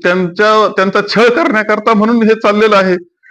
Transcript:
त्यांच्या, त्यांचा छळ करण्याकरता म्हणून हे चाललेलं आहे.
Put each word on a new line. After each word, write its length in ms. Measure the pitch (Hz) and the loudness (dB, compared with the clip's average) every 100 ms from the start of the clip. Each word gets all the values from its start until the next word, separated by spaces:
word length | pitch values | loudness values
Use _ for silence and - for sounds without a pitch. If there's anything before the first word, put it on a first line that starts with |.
त्यांच्या, 680 | 180 185 180 180 214 214 202 - | -2 -2 -2 -2 0 2 0 -2
त्यांचा 240 | 190 202 202 - | -2 -2 -2 0
छळ 140 | 233 | 2
करण्याकरता 640 | 233 226 214 208 214 214 | 2 0 -2 -2 -2 0
म्हणून 300 | 214 220 233 | 0 0 2
हे 120 | 220 220 | 0 0
चाललेलं 400 | 208 208 214 202 | 0 0 2 2
आहे. 200 | 185 180 - _ _ | 0 -2 -6 _ _